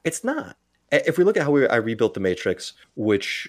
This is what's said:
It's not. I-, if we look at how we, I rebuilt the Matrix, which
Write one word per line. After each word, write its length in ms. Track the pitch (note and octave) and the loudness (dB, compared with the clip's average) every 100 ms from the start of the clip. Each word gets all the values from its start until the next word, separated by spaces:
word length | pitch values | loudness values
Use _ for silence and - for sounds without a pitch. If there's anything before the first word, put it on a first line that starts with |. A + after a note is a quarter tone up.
It's 200 | D#3+ - | -6 -4
not. 320 | A#3 D#4 - - _ _ - | -6 -6 -8 -18 _ _ -2
I-, 120 | C#3+ - | 0 0
if 140 | F3+ | 2
we 40 | |
look 140 | F3+ - | 2 2
at 60 | |
how 80 | D3 | 2
we, 160 | C#3+ C3 | 2 4
I 80 | A#2 | 2
rebuilt 400 | A2 A2+ A2 G2+ | 0 0 0 0
the 40 | |
Matrix, 540 | F#2+ F2+ G2 F2+ - - _ - | -2 0 -2 -4 -8 -18 _ -4
which 520 | G#2+ G2+ - - | 0 0 0 -8